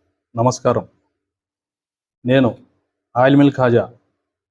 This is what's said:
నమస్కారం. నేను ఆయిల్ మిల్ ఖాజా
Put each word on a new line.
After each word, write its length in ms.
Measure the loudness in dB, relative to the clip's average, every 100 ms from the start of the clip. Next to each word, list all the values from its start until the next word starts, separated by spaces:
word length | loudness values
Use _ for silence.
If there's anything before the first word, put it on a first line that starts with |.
| _ _ _ -4
నమస్కారం. 500 | -4 -2 -4 -4 -6 _ _ _ _ _ _ _ _ _ _ _ _ _ -2
నేను 200 | 0 0 -4 _ _ _ _ _ -2
ఆయిల్ 220 | 2 4
మిల్ 120 | 2 0
ఖాజా 260 | 0 0 -2 -10 _ _ _ _ _